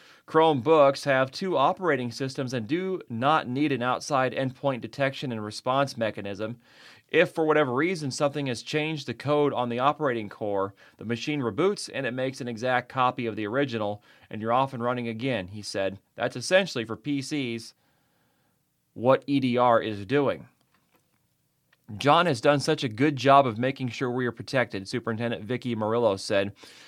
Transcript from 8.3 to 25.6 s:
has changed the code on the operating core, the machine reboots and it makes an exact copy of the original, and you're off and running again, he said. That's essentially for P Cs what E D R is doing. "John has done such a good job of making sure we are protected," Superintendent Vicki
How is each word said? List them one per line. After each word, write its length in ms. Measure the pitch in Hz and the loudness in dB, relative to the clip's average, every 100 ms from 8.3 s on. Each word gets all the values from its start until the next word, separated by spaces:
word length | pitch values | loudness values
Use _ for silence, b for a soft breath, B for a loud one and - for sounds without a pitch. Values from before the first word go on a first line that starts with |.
| 143 139 | -2 -4
has 160 | 117 | -6
changed 440 | - 151 151 156 131 | -4 -4 -2 -4 -8
the 60 | |
code 400 | 113 135 147 147 | -6 0 2 2
on 160 | 113 123 | 0 -2
the 100 | 117 | 2
operating 480 | 135 151 147 117 104 | 2 2 0 -2 -6
core, 460 | - 107 101 98 - b b | -6 -4 -2 -2 -6 b b
the 80 | 104 | -6
machine 360 | 117 151 151 | -6 -4 -2
reboots 480 | 120 113 185 202 - | -2 0 0 0 -6
and 120 | 131 131 | -6 -4
it 60 | |
makes 280 | 127 131 131 | -2 -4 -4
an 80 | 123 | -8
exact 400 | 113 123 123 123 | -6 0 0 0
copy 380 | 131 127 127 117 | 0 0 0 -4
of 100 | 104 | -4
the 100 | 104 | -4
original, 560 | 127 139 117 104 104 b b b | -2 -2 -2 -4 -6 b b b
and 120 | 107 | -8
you're 100 | 110 | 0
off 220 | 120 135 | 2 2
and 100 | 131 | -2
running 240 | 120 123 117 | -2 -2 -4
again, 400 | 110 135 117 90 | -4 -2 -2 -4
he 140 | 104 | -10
said. 380 | 101 104 98 95 _ - | -8 -2 -2 -4 _ -6
That's 200 | 123 131 | -4 -4
essentially 480 | - 185 190 131 | 2 2 2 -4
for 140 | 110 110 | -6 -6
P 240 | 147 143 | -6 -6
Cs 540 | 131 151 127 117 113 _ _ _ _ _ _ _ _ _ _ _ _ | -4 -4 -4 -6 -10 _ _ _ _ _ _ _ _ _ _ _ _
what 300 | - 117 131 - | -2 4 4 4
E 140 | 143 | 0
D 180 | 127 120 | 2 4
R 240 | 123 117 | 6 4
is 240 | 104 101 101 | 2 -6 -2
doing. 420 | 139 135 85 - _ _ _ _ _ _ _ _ _ _ _ _ _ - 104 | 0 0 -2 -8 _ _ _ _ _ _ _ _ _ _ _ _ _ -14 -2
"John 280 | 131 156 175 | 4 4 4
has 160 | 120 | 2
done 200 | 147 143 | 4 2
such 220 | 143 156 | 2 -2
a 60 | 131 | -2
good 260 | 107 147 139 | 0 0 2
job 300 | 127 139 127 | 6 6 6
of 140 | 107 | 2
making 300 | 127 139 127 | -4 -2 -6
sure 200 | 110 131 | -4 -4
we 160 | 123 127 | -2 -4
are 60 | |
protected," 560 | - 117 135 117 98 95 | -4 -4 0 0 -2 -6
Superintendent 560 | 123 113 110 117 117 | -6 -4 -4 -4 -4
Vicki 320 | 104 123 | -6 -6